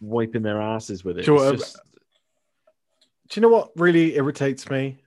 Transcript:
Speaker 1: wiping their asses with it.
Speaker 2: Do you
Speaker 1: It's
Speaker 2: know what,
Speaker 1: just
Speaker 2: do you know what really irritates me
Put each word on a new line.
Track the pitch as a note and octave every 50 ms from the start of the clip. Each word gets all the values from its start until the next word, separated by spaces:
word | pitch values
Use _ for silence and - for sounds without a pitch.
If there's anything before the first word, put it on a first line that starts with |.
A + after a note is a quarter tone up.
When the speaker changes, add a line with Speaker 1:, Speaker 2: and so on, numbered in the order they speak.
Speaker 1:
wiping | G#2+ G#2 A2+ A#2 A2+ A2 A#2 A#2 A2
their | G#2+ G#2 G#2+
asses | G#2+ G#2+ A2+ A2 - - G2+ F#2 F#2
with | F#2 F2 F2+
it. | F2+
Speaker 2:
Do | D3+ D3
you |
Speaker 1:
It's | C#3+ C3+
Speaker 2:
know | C#3 C3+
what, | A#2
Speaker 1:
just | - - - - _ _ _ _ _ _ _ _ _ _ _ _ _ _ _ _ _ _ _ _ _ _ _ _ _ _ _ _ _ -
Speaker 2:
do | - G#3
you | A3+
know | A3+
what | A#3 A3 - - -
really | E3 E3+ F3 E3+ E3 E3 E3 C3
irritates | D3+ C3+ D3 C#3+ - C#3+ C#3 B2+ C3 - -
me | C#3 C3+ C3+ C3+ C3+ _ _